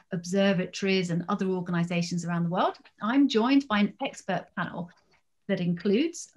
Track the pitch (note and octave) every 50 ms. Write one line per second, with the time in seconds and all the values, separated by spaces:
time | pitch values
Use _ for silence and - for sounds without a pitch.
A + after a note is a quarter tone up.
0 | _ _ - E3+ E3+ F3 F#3 G3 G3 G3 G3 F3 F3+ - - - G3+ G3 F#3+ F#3+
1 | F#3 F3 E3+ F3 E3+ - G3+ F#3+ G3 F#3+ F#3 F#3 F3 F3 F3 E3+ E3+ E3+ F3 F3
2 | E3+ - F3+ F3 E3 E3+ F3 E3+ E3+ E3+ F3 G3 C4 F#4 F#4+ - - - _ _
3 | G#3 G#3+ B3 C#4+ C#4+ B3+ - G#3+ A3 B3+ C#4 C#4 C4+ - G#3+ G3+ G#3 G3 - -
4 | C4+ - - - - - F#3 D#3 - - _ - F3 - - F3 F3 - - _
5 | _ _ _ _ _ _ _ _ _ - G3 F3 F3+ E3+ F3 F3 - G3+ F#3+ A#3
6 | D#4 E4 E4+ - - - _